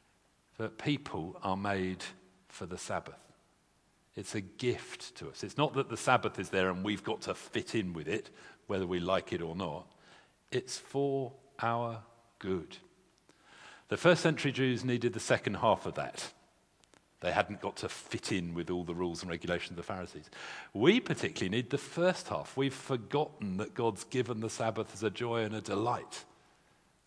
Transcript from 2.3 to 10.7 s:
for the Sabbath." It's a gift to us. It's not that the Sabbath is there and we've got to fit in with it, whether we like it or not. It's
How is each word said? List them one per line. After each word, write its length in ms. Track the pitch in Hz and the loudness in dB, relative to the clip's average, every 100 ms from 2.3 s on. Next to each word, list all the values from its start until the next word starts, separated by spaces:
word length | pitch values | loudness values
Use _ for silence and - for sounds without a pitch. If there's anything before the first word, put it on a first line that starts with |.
| _ _ | _ _
for 180 | - 87 | -12 -8
the 120 | 90 | -8
Sabbath." 420 | - 92 - - - - _ _ _ _ _ _ _ - | -4 -4 -4 -14 -20 -20 _ _ _ _ _ _ _ -12
It's 200 | 98 110 | -6 -6
a 60 | |
gift 720 | 95 - 123 107 - - - - | -6 -2 -2 -2 -6 -14 -14 -12
to 140 | 71 | -12
us. 140 | - | -8
It's 140 | 101 - | -6 0
not 160 | 143 131 | 2 2
that 140 | - | -2
the 80 | 113 | 0
Sabbath 400 | - 123 104 - | 6 6 4 -4
is 120 | 90 | 0
there 200 | 95 92 | 4 4
and 140 | 92 | 2
we've 200 | 101 98 | 0 0
got 180 | - 110 | -2 -4
to 120 | - | -4
fit 420 | 92 - 110 - 117 | -6 -4 -4 0 0
in 180 | 90 | 0
with 140 | 82 78 | -2 -2
it, 220 | 107 - - - - - | -2 -4 -16 -20 -18 -4
whether 180 | 98 90 | -2 2
we 140 | 90 | 2
like 320 | 87 92 - | 4 2 2
it 100 | 85 | -4
or 140 | 82 85 | -2 -4
not. 360 | 87 76 - - - - - _ _ | -4 -6 -10 -20 -20 -20 -20 _ _
It's 260 | 127 - | -4 -2